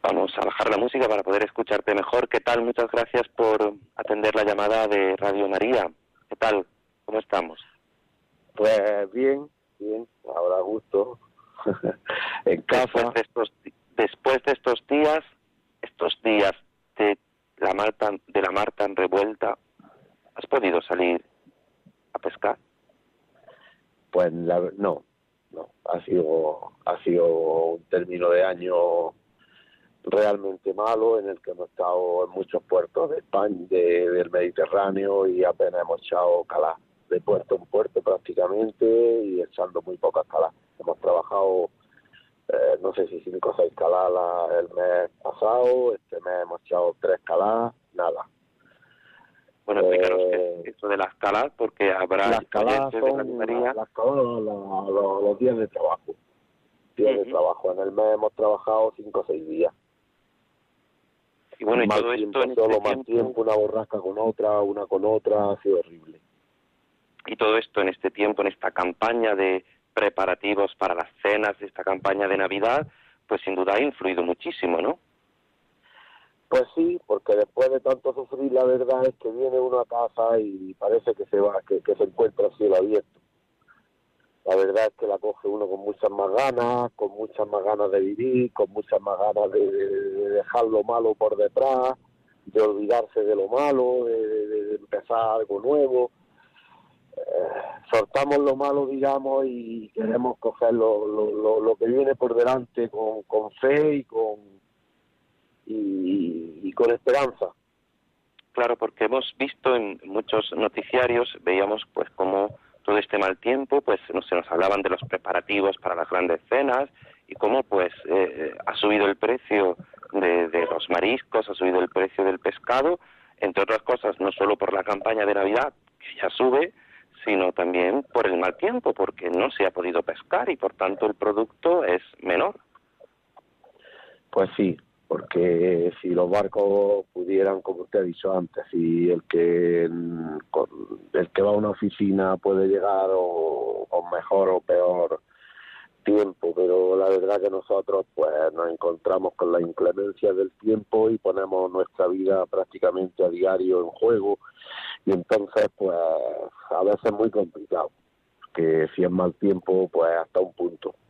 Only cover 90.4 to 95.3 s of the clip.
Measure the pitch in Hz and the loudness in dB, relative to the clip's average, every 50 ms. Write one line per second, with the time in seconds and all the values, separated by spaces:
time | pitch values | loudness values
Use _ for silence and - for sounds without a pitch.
90.4 | 101 - - 120 117 110 110 107 104 104 117 117 117 110 107 _ 107 107 104 101 | -2 0 0 0 0 2 2 0 0 0 0 0 2 0 0 _ 0 0 2 2
91.4 | 104 101 _ - 131 135 131 127 127 127 131 _ _ _ _ _ _ _ _ _ | 0 0 _ 2 2 2 2 2 0 -2 -2 _ _ _ _ _ _ _ _ _
92.4 | _ - - 107 107 107 101 101 104 104 117 120 110 - _ 113 107 104 107 101 | _ -4 0 2 2 2 2 0 0 0 0 0 0 -2 _ -2 0 2 2 0
93.4 | 95 101 113 131 147 147 139 131 127 123 123 127 123 117 113 113 110 107 107 107 | 0 0 0 0 2 2 2 2 2 2 0 0 0 -2 -2 -2 -2 -2 -2 -4
94.4 | 107 104 107 107 104 104 107 104 - _ - 101 - _ 117 113 113 110 | -4 -4 -4 -4 -4 -4 -6 -8 -8 _ -8 -8 -4 _ -2 0 0 0